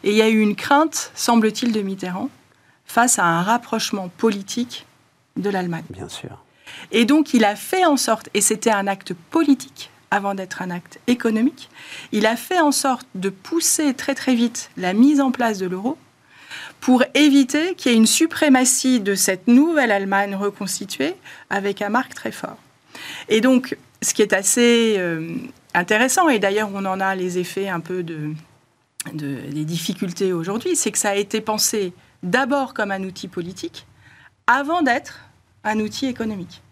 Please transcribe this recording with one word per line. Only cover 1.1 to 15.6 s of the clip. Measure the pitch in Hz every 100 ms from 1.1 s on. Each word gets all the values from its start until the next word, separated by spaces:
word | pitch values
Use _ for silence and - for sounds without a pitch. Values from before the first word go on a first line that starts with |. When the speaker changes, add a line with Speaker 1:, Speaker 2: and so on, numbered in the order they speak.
Speaker 1:
semble-t-il, | - - 233 214 214 240
de | 214
Mitterrand | 196 190 185 185 269 _ _ _ _ _
face | - - 247 220
à |
un | 175 165
rapprochement | 185 240 - 226 - 208 180 -
politique | 226 202 196 - 240 - - _ _ _ _ -
de | 196
l'Allemagne. | 196 180 165 160
Speaker 2:
Bien | - -
sûr. | - - - _ _ - - -
Speaker 1:
Et | 214 233
donc, | 302 294
il | 240 208
a | 208
fait | - 381 349
en | 269
sorte, | - 220 -
et | 214
c'était | - 214 226
un | 208 196
acte | 196 - 175 -
politique | 330 294 262 - - - _ _
avant | 202 202
d'être | 196 190 -
un | 185
acte | 175 - - -
économique, | 240 226 220 254 - - - - - -
il | 214 214
a | 233
fait | - 359
en | 302
sorte | 269 277 240 -
de | 190 190
pousser | 190 - 330 - - 302
très, | 254 -
très | 262 -
vite | 240 240 240 - -
la | 185
mise | 202 277 285
en | 269
place | 240 233
de | 202